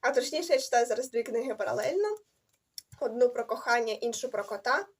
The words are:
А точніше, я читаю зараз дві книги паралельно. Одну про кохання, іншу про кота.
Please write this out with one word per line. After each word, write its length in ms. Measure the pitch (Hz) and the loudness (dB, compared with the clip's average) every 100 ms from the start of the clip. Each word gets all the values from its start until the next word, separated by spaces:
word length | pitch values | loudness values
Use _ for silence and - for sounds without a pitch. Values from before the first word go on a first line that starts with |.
А 100 | 240 | 2
точніше, 420 | 269 269 311 349 | 2 0 -2 2
я 60 | 269 | 2
читаю 280 | 262 240 196 | 4 2 4
зараз 240 | 220 262 | 0 -2
дві 120 | 233 | -2
книги 320 | 233 233 262 | -2 -2 -2
паралельно. 540 | 214 196 220 214 370 415 427 _ _ _ _ _ - _ - | -4 -2 0 0 0 0 -2 _ _ _ _ _ -20 _ -6
Одну 280 | 254 226 247 | -4 2 2
про 180 | 240 220 | 2 -4
кохання, 460 | 220 - 240 226 | -4 2 2 2
іншу 360 | 214 233 226 254 | -2 -4 -4 -6
про 160 | 208 | -6
кота. 420 | 202 208 - 285 403 _ | -6 -4 0 0 -2 _